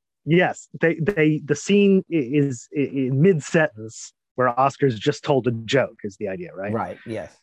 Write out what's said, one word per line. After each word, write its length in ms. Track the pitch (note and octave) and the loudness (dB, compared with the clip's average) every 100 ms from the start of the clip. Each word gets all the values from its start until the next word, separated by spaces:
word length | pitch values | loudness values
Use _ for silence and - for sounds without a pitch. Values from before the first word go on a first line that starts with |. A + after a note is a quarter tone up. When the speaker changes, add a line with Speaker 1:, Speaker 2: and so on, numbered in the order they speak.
| _ _ | _ _
Speaker 1:
Yes. 440 | - E3+ E3 G#2 - - | 0 2 2 -2 -14 -2
They, 140 | E3 E3 | 0 0
they, 440 | D#3 G3+ D#3 D3+ | -2 2 2 0
the 100 | C#3+ | -2
scene 500 | C#3+ - G3+ G3+ F#3+ - | -4 2 4 4 4 2
i-, 40 | E3 | -4
is 520 | A#2+ D3 C#3+ B2 - D3+ | 0 0 0 -2 -8 -4
i-, 40 | |
i-, 300 | C#3 C#3 B2+ | -4 -2 -2
mid-sentence 1000 | C3+ F3+ E3+ - E3+ D#3 G#2+ A2 - - _ _ | 4 4 4 0 0 0 -2 -14 -16 -20 _ _
where 140 | - B2+ B2 | -2 0 2
Oscar's 400 | C3+ - C#3 A2 | 0 2 0 0
just 260 | C#3+ C#3 | -2 -2
told 220 | - C#3 A#2+ | 0 0 2
a 40 | |
joke 480 | A2+ A2 C3+ G#2+ - | -2 0 0 0 -4
is 120 | G#2+ - | -14 -8
the 120 | G#2 | -8
idea, 260 | F#2+ F2 | -6 -10
right? 180 | D2+ F#3+ | -10 -6
Speaker 2:
Right, 260 | G#2+ F#2 - - | -4 -6 -10 -10
yes. 280 | G#2+ D#2+ - | -10 -10 -16